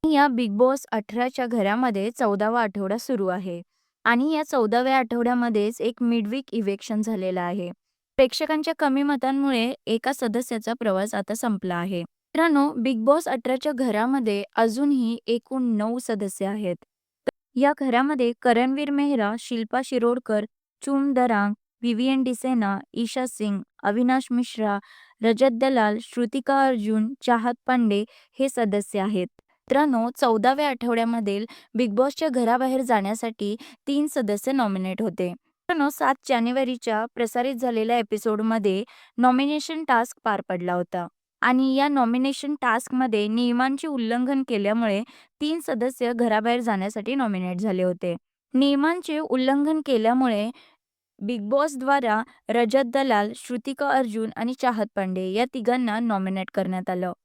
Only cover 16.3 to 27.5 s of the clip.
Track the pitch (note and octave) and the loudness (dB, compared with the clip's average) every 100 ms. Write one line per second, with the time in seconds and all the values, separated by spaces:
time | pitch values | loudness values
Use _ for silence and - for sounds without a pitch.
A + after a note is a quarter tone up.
16.3 | - G3 G#3+ G3+ F3 _ _ _ _ - | -4 -4 -2 -4 -6 _ _ _ _ -8
17.3 | - _ B3 C#4 D4 C4+ A#3+ C#4 D4 A#3+ | -8 _ 2 2 2 2 2 2 2 0
18.3 | A#3 B3 A#3 B3+ C4+ D4 C#4+ C#4+ C4+ G#3 | 2 2 4 2 0 0 0 2 2 0
19.3 | A3 - A#3 A3 B3 C4+ B3+ A#3 B3 - | -2 -6 -6 -2 -4 -2 0 2 0 0
20.3 | G#3+ G#3+ _ _ _ - C#4 C#4 B3+ B3 | -2 -2 _ _ _ -2 0 2 2 4
21.3 | G#3+ G3+ G#3 _ _ A#3 A3+ B3+ C4+ B3+ | 2 0 -2 _ _ -2 0 2 2 0
22.3 | A#3+ C4 B3 G3+ G3 - - A#3 C4 B3+ | -2 0 0 0 -2 -6 -6 -4 -2 -4
23.3 | - G#3+ G3 - _ G3 G#3 B3 C4 - | -4 -4 -4 -6 _ -2 2 2 2 0
24.3 | A#3+ B3 - G#3+ G3+ - - - _ A3+ | -2 -2 -2 -2 -2 -6 -20 -20 _ 0
25.3 | A3+ C4+ A#3 C4+ C4 G#3+ G#3+ - - A#3+ | 4 2 4 2 2 2 0 -6 -4 -2
26.3 | C4+ B3+ C4+ C4+ B3 G#3 A3 A3 C4+ - | -2 0 2 4 2 0 0 0 -2 0
27.3 | A#3+ A#3 | 2 0